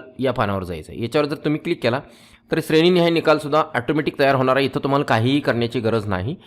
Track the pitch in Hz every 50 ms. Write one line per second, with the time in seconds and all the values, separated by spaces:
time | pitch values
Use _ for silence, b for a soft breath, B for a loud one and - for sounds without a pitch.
0 | - - - - 127 127 117 131 110 98 98 95 92 87 87 78 78 - - -
1 | 117 113 - 151 147 143 151 - - 156 151 147 - 170 170 - - 117 120 143
2 | - B B B B B B B B _ - 160 151 - 156 160 165 180 185 170
3 | 170 170 170 160 - 156 151 151 - 143 147 156 - - - 123 120 - 143 156
4 | 135 156 - - 139 - 135 131 131 131 127 135 139 131 - 151 - 135 139 143
5 | 147 - 127 110 117 127 139 147 143 143 117 117 117 117 - 131 107 110 110 113
6 | - 107 98 90 90 123 180 B B